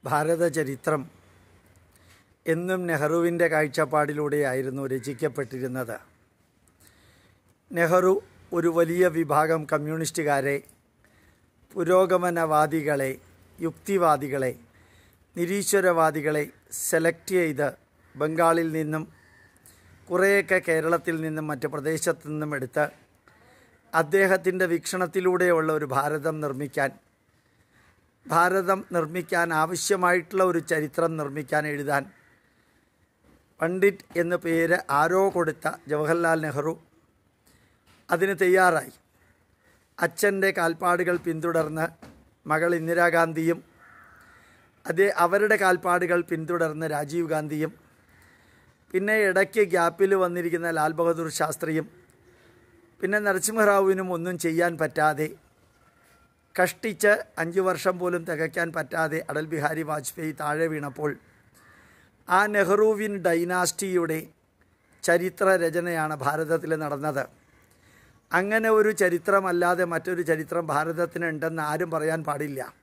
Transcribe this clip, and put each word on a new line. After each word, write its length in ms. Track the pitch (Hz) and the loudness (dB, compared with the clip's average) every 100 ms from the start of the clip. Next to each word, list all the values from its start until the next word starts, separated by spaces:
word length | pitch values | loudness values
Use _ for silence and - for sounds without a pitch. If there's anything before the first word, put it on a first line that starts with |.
| 131 | 0
ഭാരത 360 | 147 156 165 170 147 | 0 2 2 0 0
ചരിത്രം 460 | 139 135 - 156 165 - _ _ _ _ _ _ _ _ _ _ _ _ - | -4 -4 -4 -4 -4 -16 _ _ _ _ _ _ _ _ _ _ _ _ -4
എന്നും 260 | 165 180 185 180 | -2 -2 -4 -2
നെഹ്റുവിൻ്റെ 580 | 156 151 165 170 170 170 | 0 0 2 0 2 0
കാഴ്ചപ്പാടിലൂടെയായിരുന്നു 1300 | 156 151 131 151 151 147 147 147 147 139 131 135 131 135 | 2 0 0 0 0 0 -2 -2 0 0 -2 -4 -6 -6
രചിക്കപ്പെട്ടിരുന്നത്. 1040 | 131 120 127 151 127 127 131 131 127 120 107 - _ _ _ _ _ _ _ - _ _ _ _ _ _ _ _ 170 | -6 -6 -6 -6 -4 -8 -8 -8 -6 -8 -10 -16 _ _ _ _ _ _ _ -20 _ _ _ _ _ _ _ _ -2
നെഹ്റു 360 | 170 180 185 202 - _ _ 175 | 2 4 4 2 -2 _ _ -2
ഒരു 140 | 170 165 | 0 2
വലിയ 260 | 165 175 180 160 | 2 4 2 2
വിഭാഗം 460 | 160 151 156 160 151 | 0 2 2 0 0
കമ്മ്യൂണിസ്റ്റുകാരെ, 840 | 151 147 160 160 - 147 139 139 139 - _ _ _ _ _ _ _ _ _ _ | -4 -2 -4 -6 -4 0 0 0 -4 -8 _ _ _ _ _ _ _ _ _ _
പുരോഗമനവാദികളെ, 1400 | - 170 185 190 180 175 170 160 151 151 160 147 143 135 - _ _ _ - | -6 4 4 6 2 0 0 2 2 2 0 -2 -2 -2 -6 _ _ _ -8
യുക്തിവാദികളെ, 960 | 165 160 - 196 170 147 139 135 131 123 - _ _ _ _ _ _ - | -8 -8 -2 2 4 2 0 -2 -4 -6 -16 _ _ _ _ _ _ -6
നിരീശ്വരവാദികളെ 1080 | 175 202 196 202 185 165 160 156 147 151 147 - _ - - | -2 -2 0 2 4 4 2 2 -2 -2 -4 -10 _ -10 -2
സെലക്ട് 460 | 175 160 165 - 185 | 2 2 -2 -2 0
ചെയ്ത് 280 | 165 139 143 - _ _ _ | 2 0 -2 -4 _ _ _
ബംഗാളിൽ 540 | 139 151 160 165 165 165 156 | -6 -4 2 4 4 2 -2
നിന്നും 260 | 151 156 156 - _ _ _ _ - _ _ - - | -4 -4 -8 -16 _ _ _ _ -20 _ _ -20 -4
കുറേയൊക്കെ 500 | 175 196 202 160 185 175 | 2 4 4 2 0 2
കേരളത്തിൽ 480 | 160 160 170 - 165 | 0 2 0 -2 -4
നിന്നും 220 | 160 156 156 | -4 -6 -6
മറ്റ് 180 | 143 143 | -6 -6
പ്രദേശത്തു 520 | 147 143 160 175 156 147 | -6 -4 -4 -2 -4 -6
നിന്നും 220 | 151 151 143 | -8 -6 -6
എടുത്ത് 260 | 127 - 147 - _ _ _ _ _ _ _ _ _ | -4 -2 -2 -4 _ _ _ _ _ _ _ _ _
അദ്ദേഹത്തിൻ്റെ 720 | 165 156 196 190 190 175 185 185 | -2 2 4 4 4 0 0 0
വീക്ഷണത്തിലൂടെയുള്ള 960 | 170 - 185 180 190 185 180 180 165 156 156 | -2 -4 -4 -2 0 0 2 2 2 2 -2
ഒരു 80 | 147 131 | -2 -2
ഭാരതം 420 | 147 151 151 156 | -2 -2 -4 -4
നിർമ്മിക്കാൻ, 460 | 151 131 143 - 139 - _ _ _ _ _ _ _ _ _ _ _ _ - | -6 -6 -6 -2 -4 -4 _ _ _ _ _ _ _ _ _ _ _ _ -2
ഭാരതം 540 | 165 175 185 180 190 214 | 2 2 2 0 -2 0
നിർമ്മിക്കാൻ 540 | 175 156 175 165 175 170 160 | -4 -2 -6 -4 -2 0 0
ആവശ്യമായിട്ടുള്ള 840 | 160 175 - 196 180 180 165 190 185 | 0 -2 -2 2 4 2 0 0 2
ഒരു 100 | 170 - | 2 0
ചരിത്രം 420 | 160 151 151 165 160 | -2 -2 -2 -2 -2
നിർമ്മിക്കാൻ 460 | 147 139 147 151 151 | -6 -8 -2 -2 -2
എഴുതാൻ 300 | 143 143 143 139 _ _ _ _ _ _ _ _ _ _ _ _ _ _ _ | -4 -2 -2 -2 _ _ _ _ _ _ _ _ _ _ _ _ _ _ _
പണ്ഡിറ്റ് 460 | 160 185 202 196 - 170 | -4 2 2 2 -8 -4
എന്ന 140 | 170 175 | -2 -2
പേര് 420 | 170 165 165 175 - 139 | 0 0 2 0 0 2
ആരോ 200 | 160 185 196 | 4 4 2
കൊടുത്ത 320 | 185 160 151 160 156 - | 2 -2 -2 -6 -8 -6
ജവഹർലാൽ 480 | 147 151 170 170 160 156 | -4 0 0 2 0 -2
നെഹ്റു 280 | 139 147 165 _ _ _ _ _ _ _ _ _ _ _ _ _ | -4 -4 -6 _ _ _ _ _ _ _ _ _ _ _ _ _
അതിന് 260 | 170 190 190 | 0 0 2
തയ്യാറായി. 520 | 185 185 185 160 131 - _ _ _ _ _ _ _ _ _ - | 4 6 6 4 -4 -18 _ _ _ _ _ _ _ _ _ -4
അച്ഛൻ്റെ 520 | 170 - 202 196 190 185 | -4 0 0 2 0 2
കാൽപ്പാടുകൾ 580 | 165 165 180 175 180 175 170 | -2 0 0 2 2 -2 -2
പിന്തുടർന്ന് 600 | 160 170 165 156 156 160 - - - _ _ - | -4 0 0 0 -2 -6 -6 -20 -20 _ _ -2
മകൾ 240 | 156 170 175 | 0 2 0
ഇന്ദിരാഗാന്ധിയും 800 | 160 170 175 165 165 160 165 165 - _ - - - - - - _ _ _ _ - | 0 2 4 4 2 0 -2 -2 -4 _ -20 -20 -20 -20 -20 -20 _ _ _ _ -8
അതേ 220 | 165 196 180 | 0 0 4
അവരുടെ 320 | 170 196 208 214 | 2 4 2 2
കാൽപ്പാടുകൾ 560 | 190 180 180 175 175 175 170 | 2 2 2 0 2 0 0
പിന്തുടർന്ന് 560 | 165 160 175 165 151 160 147 | -6 -4 -2 -2 -2 -4 -4
രാജീവ് 340 | 147 170 165 | -4 -4 -2
ഗാന്ധിയും 400 | 156 151 151 160 - _ _ _ _ _ _ _ _ _ _ _ | -2 -4 -4 -6 -8 _ _ _ _ _ _ _ _ _ _ _
പിന്നെ 260 | 185 202 220 202 | -4 0 2 4
ഇടയ്ക്ക് 340 | 185 196 220 202 | 2 0 2 2
ഗ്യാപ്പിൽ 380 | 180 170 170 196 196 | 4 2 2 2 4
വന്നിരിക്കുന്ന 440 | 180 175 170 165 170 165 | 2 0 -2 -2 -2 0
ലാൽ 140 | 151 160 | 0 0
ബഹദൂർ 300 | 170 165 160 - | 0 0 -4 -2
ശാസ്ത്രിയും 480 | 156 151 160 160 202 - _ _ _ _ _ _ _ _ _ _ | -4 -2 -4 -4 -4 -14 _ _ _ _ _ _ _ _ _ _
പിന്നെ 180 | 190 208 | -2 -2
നരസിംഹറാവുവിനും 880 | 208 185 - 220 208 202 190 190 185 175 | 0 -2 -2 2 4 6 4 2 -2 -4
ഒന്നും 200 | 170 175 | -4 -4
ചെയ്യാൻ 340 | 170 160 175 165 | -2 0 0 0
പറ്റാതെ, 460 | 156 - 151 147 151 - _ _ _ _ _ _ _ _ _ _ _ | -4 2 0 2 -4 -8 _ _ _ _ _ _ _ _ _ _ _
കഷ്ടിച്ച് 580 | - 180 - 226 175 208 208 - - | 0 0 0 -8 0 2 2 0 -8
അഞ്ച് 220 | 165 175 185 | -4 0 0
വർഷം 280 | 175 190 180 | 0 -2 -2
പോലും 220 | 180 175 165 | -2 -4 -4
തികയ്ക്കാൻ 400 | 156 160 170 170 160 | -4 -4 -4 -4 -4
പറ്റാതെ 420 | 143 165 160 160 - | -6 -4 -2 -4 -4
അടൽ 160 | 147 156 | -6 -4
ബിഹാരി 300 | 160 143 156 156 | -4 -2 -4 -4
വാജ്പേയി 440 | 151 131 - 156 151 | -6 -8 -8 -8 -6
താഴെ 260 | 147 151 165 | -4 -2 -2
വീണപ്പോൾ 380 | 156 143 135 151 - _ _ _ _ _ _ _ _ _ _ - | -2 -8 -4 -4 -4 _ _ _ _ _ _ _ _ _ _ 0
ആ 100 | 180 208 | 2 2
നെഹ്റുവിൻ 580 | 208 185 208 214 214 214 202 180 | 2 4 4 4 2 -2 -2 0
ഡൈനാസ്റ്റിയുടെ 920 | 170 175 180 180 - 196 180 170 160 - _ _ _ _ _ _ _ | 0 0 0 -2 -2 -2 -2 0 -4 -8 _ _ _ _ _ _ _
ചരിത്ര 420 | - 175 180 175 190 190 | 2 2 2 0 2 4
രചനയാണ് 500 | 170 165 175 165 156 151 | 2 -2 -2 -2 -2 -2
ഭാരതത്തിൽ 500 | 135 156 156 160 160 160 | -2 -2 0 -2 0 -4
നടന്നത്. 400 | 151 143 151 139 127 _ _ _ _ _ _ _ _ _ _ | -4 -4 -4 -4 -6 _ _ _ _ _ _ _ _ _ _
അങ്ങനെ 380 | 170 196 220 226 220 | -2 2 0 4 4
ഒരു 120 | 214 196 | 4 4
ചരിത്രമല്ലാതെ 800 | 185 170 165 196 190 175 175 180 180 | 2 2 2 2 2 0 0 2 0
മറ്റൊരു 300 | 165 165 175 160 | -2 -4 -6 -2
ചരിത്രം 340 | 156 151 165 165 | -2 -2 -6 -2
ഭാരതത്തിനുണ്ടെന്ന് 920 | 147 156 165 170 165 170 156 160 160 151 | -2 -2 -2 -4 -4 -6 -4 -6 -4 -4
ആരും 200 | 151 170 | -4 -4
പറയാൻ 280 | 165 156 160 151 | -4 -2 -4 -4
പാടില്ല. 320 | 143 151 135 123 - | -6 -6 -8 -12 -14